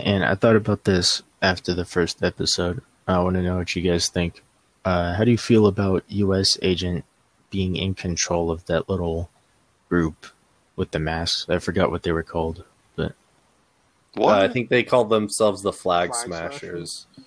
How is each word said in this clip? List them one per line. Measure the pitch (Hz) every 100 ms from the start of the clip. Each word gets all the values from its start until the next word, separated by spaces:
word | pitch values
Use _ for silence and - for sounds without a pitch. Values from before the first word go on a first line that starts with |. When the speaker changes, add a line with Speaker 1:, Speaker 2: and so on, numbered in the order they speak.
Speaker 1:
and | - 98
I | 85
thought | 95 120 110
about | 107 101
this | - 92 85 - - _
after | 95 90 -
the | 90 87
first | 92 85 -
episode. | 85 - 90 - 90 90 - _ -
I | 92
wanna | 90 92
know | 90 90
what | 87
you | 92
guys | 90 85 -
think. | 92 85 - _ _ _ _
Uh, | 95 90 87
how | 92
do | 113
you | 117
feel | - 113 104
about | 98 98 92 -
U | 101 98
S | 95 92 -
Agent | 92 87 92 87 - _ _ _ _
being | 98 92 82
in | 95
control | 92 92 82 - 87 85
of | 82 -
that | 82 -
little | 95 85 82 87 _ _ _ _ _ -
group | 87 80 - - - _ _ _
with | - 90
the | 80
masks? | 78 80 85 - -
I | 87
forgot | - 87 87
what | 85
they | 87
were | 80
called, | 80 85 82 78 - _ _ -
but | 78 - _ _ _ _ _ _ _ _ _
Speaker 2:
What? | - 117 104
Speaker 3:
Uh, |
I | 98
think | 127 117
they | 123
called | 113 127 107
themselves | 110 104 - 107 95
the | 98
Flag | - 92 87 87
Speaker 4:
Flag | 120 120
Speaker 3:
Smashers. | 82 - 143
Speaker 4:
Smashers? | 87 85 - - - -